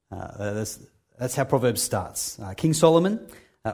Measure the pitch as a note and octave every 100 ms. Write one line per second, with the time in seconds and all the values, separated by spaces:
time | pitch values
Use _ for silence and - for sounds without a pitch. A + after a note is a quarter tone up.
0 | _ F#2+ F2 - G2+ G#2 A2 - - _
1 | _ - B2 - C3+ C3+ B2 G#2 - G#2
2 | F2+ - - - G2 G2 D#3+ D3+ E3 E3
3 | F#3 A3 - - _ _ A2+